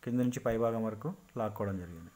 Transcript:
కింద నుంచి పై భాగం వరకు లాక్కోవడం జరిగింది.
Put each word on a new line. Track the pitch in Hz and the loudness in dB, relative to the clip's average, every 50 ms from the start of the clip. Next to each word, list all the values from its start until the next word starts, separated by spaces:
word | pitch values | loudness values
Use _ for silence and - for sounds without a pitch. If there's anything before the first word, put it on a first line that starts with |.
| - | -2
కింద | 123 120 123 | 0 2 4
నుంచి | 123 123 120 123 | 4 4 2 2
పై | 117 123 113 113 | 0 2 2 4
భాగం | 117 117 113 113 113 | 4 4 2 2 0
వరకు | 110 110 107 110 151 190 - - - - 123 | -2 -4 -2 -4 -6 -6 -6 -12 -12 -4 -2
లాక్కోవడం | 110 107 104 - 107 101 95 92 | -2 -2 0 -2 -2 0 0 -2
జరిగింది. | 90 87 85 82 82 87 - | -4 -6 -10 -12 -14 -16 -18